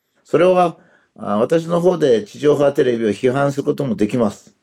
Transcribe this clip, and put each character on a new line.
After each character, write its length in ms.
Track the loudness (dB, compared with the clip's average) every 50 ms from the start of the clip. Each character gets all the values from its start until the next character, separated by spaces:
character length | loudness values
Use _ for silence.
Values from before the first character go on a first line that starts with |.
| _ _ _ _ _
そ 140 | _ 0
れ 80 | 2 2
は、 320 | 4 4 2 2 0 -2 _ _ _ _ _ _ _ _
あ、 200 | -14 -6 -4 -2
私 280 | -2 0 0 0 -2 -2
の 160 | -2 -4 0
方 160 | 2 0 2
で 260 | 2 2 2 2 0 0
地 160 | -6 -10 -2
上 160 | 0 0 2
波 160 | 2 2 0
テ 120 | 2 0 0
レ 140 | 0 0
ビ 80 | 0 -2
を 40 | -2
批 220 | -2 0 -2 0
判 200 | 0 0 -2 -2
す 80 | -2 -4
る 40 | -4
こ 100 | -4 -4
と 120 | -4 -4
も 100 | -6 -2
で 120 | -2 -2
き 100 | -2 0
ま 140 | -2 -2 -2
す。 240 | -4 -8 _ -20 _ _